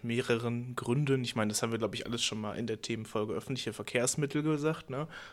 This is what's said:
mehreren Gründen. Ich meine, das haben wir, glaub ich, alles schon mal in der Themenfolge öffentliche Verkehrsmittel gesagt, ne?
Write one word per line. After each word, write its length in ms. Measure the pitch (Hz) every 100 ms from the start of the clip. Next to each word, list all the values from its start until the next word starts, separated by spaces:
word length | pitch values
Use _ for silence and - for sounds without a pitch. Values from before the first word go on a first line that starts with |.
mehreren 720 | 117 117 - 117 117 120 123 123
Gründen. 460 | 120 127 147 135
Ich 120 | 123 120
meine, 140 | 107
das 120 | 107
haben 100 | 117
wir, 60 | 113
glaub 160 | 110
ich, 120 | 113 -
alles 180 | 117
schon 160 | - 107
mal 140 | 104
in 120 | - 117
der 140 | 107
Themenfolge 540 | - 113 110 110 107
öffentliche 400 | 117 - 131 -
Verkehrsmittel 680 | 104 104 123 127 - 143 151
gesagt, 460 | 151 151 151 156 -
ne? 200 | 131 160 - -